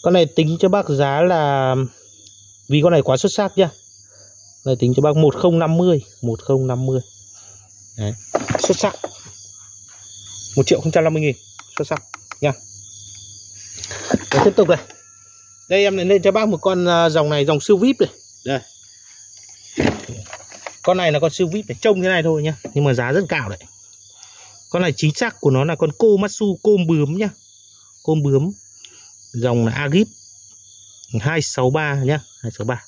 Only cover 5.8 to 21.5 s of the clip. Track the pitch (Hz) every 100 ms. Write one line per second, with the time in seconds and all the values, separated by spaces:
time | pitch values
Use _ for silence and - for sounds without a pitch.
5.8 | 180 151 - - 117 110 - 135 131 123
6.8 | 131 131 - - - - - - - -
7.8 | - - 104 - - - - - - 180
8.8 | 202 - - - - - - - - -
9.8 | - - - - - - - - 131 175
10.8 | 160 165 160 156 151 127 - - - -
11.8 | 147 151 - - - - 147 - - -
12.8 | - - - - - - - - - -
13.8 | - - - - - 139 202 196 170 160
14.8 | - - - - - - - - - 190
15.8 | 202 190 180 196 196 202 220 175 190 185
16.8 | 175 170 165 156 147 151 143 151 - 196
17.8 | 247 254 - - - - 123 135 - -
18.8 | - - - - - - - - - -
19.8 | - - - 110 101 - - - - -
20.8 | - 185 170 147 160 - 175